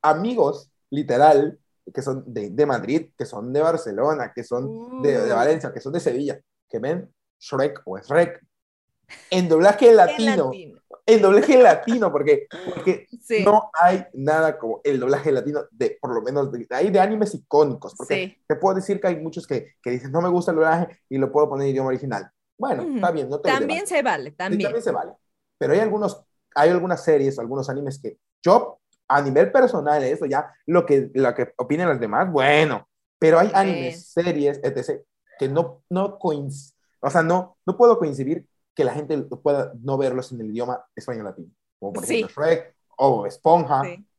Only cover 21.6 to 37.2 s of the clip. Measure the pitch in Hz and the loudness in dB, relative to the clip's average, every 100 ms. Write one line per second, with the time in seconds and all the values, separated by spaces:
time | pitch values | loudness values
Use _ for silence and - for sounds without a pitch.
21.6 | 139 135 131 127 135 104 95 _ _ _ | -2 -2 -2 -4 -6 -8 -10 _ _ _
22.6 | 269 247 339 254 180 160 127 143 - 262 | -6 -4 -4 -2 -2 -2 -6 -4 -2 -2
23.6 | 294 330 403 339 247 160 135 - 190 208 | -2 -6 -4 -2 -2 -4 -8 -10 -6 -4
24.6 | 196 226 214 - - - _ _ _ _ | -4 -4 -4 -6 -8 -16 _ _ _ _
25.6 | - 175 220 208 208 - _ _ _ 143 | 0 0 0 -2 -4 -6 _ _ _ 2
26.6 | 156 180 180 175 - 151 139 135 117 135 | 2 2 -2 -2 2 2 2 -4 -8 -6
27.6 | 135 135 143 135 110 - _ _ 170 214 | -6 -6 -8 -10 -14 -16 _ _ 4 4
28.6 | - - _ _ - 139 139 135 196 262 | 2 -14 _ _ -2 0 2 2 4 4
29.6 | 254 208 147 151 131 151 131 139 147 _ | 2 0 -2 0 -2 -4 -4 -4 -6 _
30.6 | - 175 135 139 123 127 131 120 120 - | 0 0 4 0 2 0 0 0 -6 -6
31.6 | 123 156 180 131 113 113 185 160 139 147 | -4 -2 0 -2 -2 -2 0 2 4 4
32.6 | 151 113 _ _ _ _ 160 170 202 196 | 2 -2 _ _ _ _ 4 4 4 2
33.6 | 196 170 - 165 - - 175 151 143 139 | 0 -2 -6 -10 -6 -4 -2 -2 -2 -2
34.6 | 120 120 123 - _ _ _ - 135 147 | -6 -6 -6 -8 _ _ _ -6 -2 -2
35.6 | 165 - _ 180 202 196 180 147 139 139 | -4 -10 _ -4 -4 -4 -6 -4 -8 -14
36.6 | - _ _ _ 139 170 | -20 _ _ _ 0 2